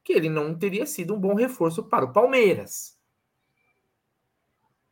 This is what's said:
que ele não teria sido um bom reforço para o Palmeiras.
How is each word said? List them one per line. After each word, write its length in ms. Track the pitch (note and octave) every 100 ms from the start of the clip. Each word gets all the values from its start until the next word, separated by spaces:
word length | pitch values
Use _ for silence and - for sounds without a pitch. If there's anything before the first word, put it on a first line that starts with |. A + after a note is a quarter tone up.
que 100 | -
ele 180 | A3 D#3
não 240 | D#3 D3+
teria 320 | E3 G3 G3 D4
sido 280 | - E3
um 60 | G#3+
bom 140 | F#3+
reforço 480 | G3+ B3+ - E3 E3
para 220 | - A#3
o 80 | B2
Palmeiras. 840 | G#3 B3+ C4 G3+ A#2 G2 - - _ _ _ _ _ _ _ _ _ _ _ _ _ _ _ _ _ _ _ _